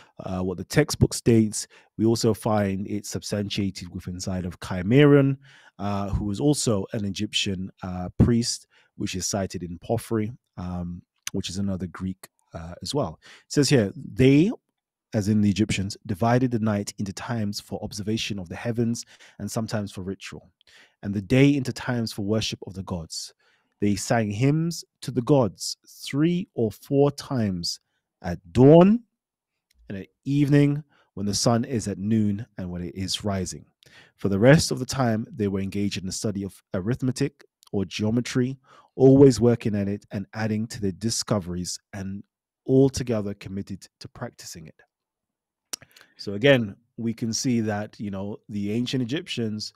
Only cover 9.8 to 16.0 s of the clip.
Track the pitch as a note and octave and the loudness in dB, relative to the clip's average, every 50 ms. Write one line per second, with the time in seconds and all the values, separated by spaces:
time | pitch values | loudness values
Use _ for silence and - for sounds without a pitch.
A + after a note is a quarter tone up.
9.8 | - - A#2 A2+ - - A#2 A2 G#2+ G#2+ B2+ - _ _ _ - F2+ F2+ F2+ F2+ | -6 -4 -4 -4 -2 -2 -2 -2 -2 -4 -6 -12 _ _ _ -12 -10 -8 -6 -6
10.8 | F2 F2 F2 F#2 - _ _ _ _ - - G2 - - F2 G2 G2+ G2 F#2+ F2 | -8 -8 -10 -12 -14 _ _ _ _ -8 -8 -6 -8 -6 -6 -4 -4 -4 -4 -4
11.8 | F#2+ F2 - - F#2 F#2 F#2+ - - - _ _ _ _ - F2+ E2+ E2+ F2 - | -6 -10 -10 -8 -8 -8 -8 -10 -14 -20 _ _ _ _ -16 -16 -14 -14 -14 -14
12.8 | - - - D3 C#3+ D#2+ - - _ - - - _ _ - D3+ C#3 B2+ D3+ B2 | -10 -6 -4 -4 -4 -4 -6 -12 _ -20 -20 -20 _ _ 0 2 4 4 4 4
13.8 | G#2 F#2+ - C#3 - - A2 A2 B2+ C3 C#3 D3 E3+ G#3+ B3 - _ _ _ _ | 4 2 -2 -8 -14 -8 0 4 6 6 8 6 6 4 0 -4 _ _ _ _
14.8 | _ _ _ _ _ _ - A#2 G2 G2+ A2 G#2+ G#2 G#2 F#2+ F2+ G#2+ - - - | _ _ _ _ _ _ -4 -2 0 2 2 4 4 4 2 2 0 0 0 -2
15.8 | F#2+ G2+ - - | -4 -6 -8 -10